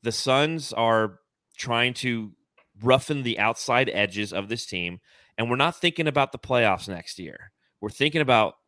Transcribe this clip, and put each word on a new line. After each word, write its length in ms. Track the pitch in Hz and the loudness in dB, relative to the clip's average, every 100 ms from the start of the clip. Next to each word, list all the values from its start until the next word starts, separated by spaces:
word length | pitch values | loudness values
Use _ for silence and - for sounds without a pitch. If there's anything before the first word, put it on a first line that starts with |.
The 100 | 117 | -4
Suns 600 | - 135 131 151 160 139 | -2 2 2 2 -2 -6
are 440 | - 113 113 110 92 _ _ _ - | 0 4 4 2 -4 _ _ _ -14
trying 380 | - 117 123 | -2 0 0
to 380 | 120 127 117 107 - _ _ _ - | 0 -4 -4 -8 -16 _ _ _ -4
roughen 400 | 113 131 - 147 | 4 4 4 -4
the 160 | 120 - | -2 0
outside 500 | 107 113 - 120 127 | 0 -2 0 2 2
edges 440 | 95 104 98 104 | 0 -2 -2 -6
of 160 | 87 101 | -6 -6
this 160 | 113 - | -8 -6
team, 340 | 92 87 90 _ _ _ - | -8 -8 -10 _ _ _ -6
and 100 | 113 | -2
we're 80 | 123 | 2
not 240 | 151 - | 0 0
thinking 260 | 175 170 156 | -2 0 0
about 260 | 143 135 | 0 -2
the 60 | - | -4
playoffs 480 | - 123 110 92 - | 0 2 4 2 -4
next 320 | 90 - - | -10 -12 -14
year, 340 | 85 - - _ _ _ | -14 -16 -20 _ _ _
we're 100 | 104 | -10
thinking 320 | - 147 160 | -2 0 0
about 320 | 139 117 104 - | 4 4 4 -2